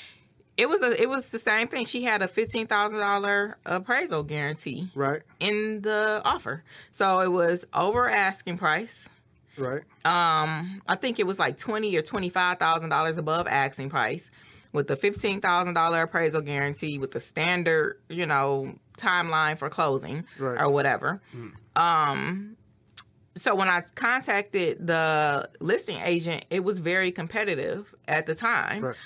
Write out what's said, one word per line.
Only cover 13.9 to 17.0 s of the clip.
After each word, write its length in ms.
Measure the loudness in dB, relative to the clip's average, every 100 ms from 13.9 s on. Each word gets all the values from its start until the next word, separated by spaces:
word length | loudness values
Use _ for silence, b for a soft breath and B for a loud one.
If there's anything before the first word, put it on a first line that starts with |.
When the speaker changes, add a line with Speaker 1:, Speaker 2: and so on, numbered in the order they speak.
| 0 0 -2 -10 B B B B
Speaker 1:
with 140 | -4 -2
the 80 | 0
fifteen 420 | 0 0 -2 0
thousand 340 | 2 2 2 2
dollar 260 | 2 2
appraisal 400 | 2 2 2 0
guarantee 560 | -2 -2 -2 -4 -6
with 140 | -4